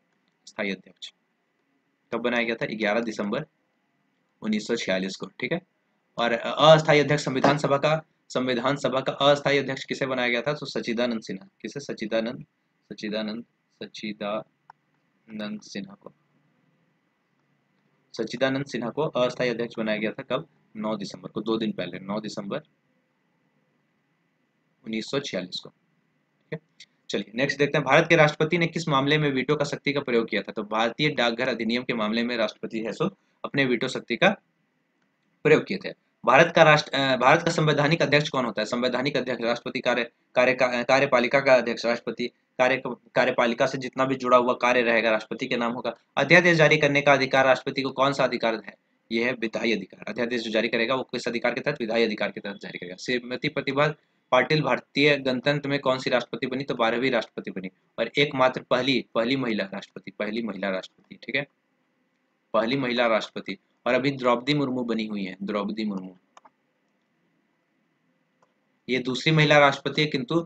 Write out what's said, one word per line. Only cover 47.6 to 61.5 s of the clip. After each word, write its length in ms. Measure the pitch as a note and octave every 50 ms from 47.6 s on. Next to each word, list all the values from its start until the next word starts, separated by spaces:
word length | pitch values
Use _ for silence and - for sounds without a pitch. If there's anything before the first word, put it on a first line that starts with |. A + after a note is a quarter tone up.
| - C3+ C3 - C3
को 80 | C3+
कौन 220 | C3 - C3 C#3 C#3
सा 120 | C#3+ C#3
अधिकार 300 | B2 B2 A2+ - A2+ A2+
है? 200 | A2 - - - _ _ _ _ _ _ - A2+
ये 120 | A2+ A#2
है 80 | B2 C3
विधायी 400 | A#2 A#2 A2+ - G#2+ A2 A#2 A2
अधिकार। 320 | G2 F#2+ - - - - -
अध्यादेश 340 | G#2+ A#2+ A#2+ A#2 B2 A#2+ A2
जो 80 | A#2
जारी 180 | G#2+ A2 G#2+ A#2
करेगा 260 | A#2 A#2 A2+ A#2 C3+
वो 80 | C3 A#2+
किस 260 | - - A#2+ - A#2+
अधिकार 260 | A#2 A#2 - A#2+ -
के 60 | C3+
तहत? 160 | - C#3+ C3 -
विधायी 240 | A#2+ G#2 A2+ A#2 A#2
अधिकार 260 | G#2+ G#2 - G#2 G2
के 100 | - G#2+
तहत 160 | - G2+ G2+
जारी 220 | G2+ - F2+ F2 -
करेगा। 180 | F#2 F2+ F2+
श्रीमती 520 | - - - B2+ B2 B2 B2 B2+ B2 - D3
प्रतिभा 460 | D3 C#3+ C3 C#3 C3+ C#3 D3 D#3 D3+ _ _ _ _ _ _ -
पाटिल 320 | - B2+ A#2+ - D#3 D#3 C#3
भारतीय 540 | B2 B2 A#2 - _ - C#3 C#3+ D3+ C#3+
गणतंत्र 520 | C3+ C3+ C3 B2+ B2 - D3 D3 D3 C#3 C#3
में 120 | C#3+ C#3+
कौन 180 | C#3 C3+ C3 C3
सी 120 | C3 -
राष्ट्रपति 360 | B2+ A#2+ A#2 - - A#2 -
बनी? 180 | B2 C3 C3 C#3
तो 100 | - C#3
बारहवीं 360 | B2 A#2 A2+ A#2 A#2 B2+ C3
राष्ट्रपति 400 | B2 A2+ G#2+ - - - G2+ G#2+
बनी 180 | G2 G2 F#2 F#2+ _ _ _ _ - -
और 120 | A#2 A2+ - D3
एकमात्र 440 | C#3+ D3 C#3+ C3+ B2+ C3 B2+ - -
पहली, 440 | - C3 B2 B2+ C#3 C3+ A2+ G2 _ -
पहली 220 | A#2 A2+ A#2+ C3+
महिला 280 | C3+ C3 A#2+ A2 G2+ F#2+
राष्ट्रपति, 460 | G2 G2 G2 - - - - - -
पहली 320 | - - G#2+ G#2 G#2+ A#2 A#2
महिला 280 | A2 G2 F#2+ G2 G2
राष्ट्रपति, 440 | F#2+ F#2 - - _ _ _ - -
ठीक 200 | - - - A#2
है, 120 | C3+ D3 -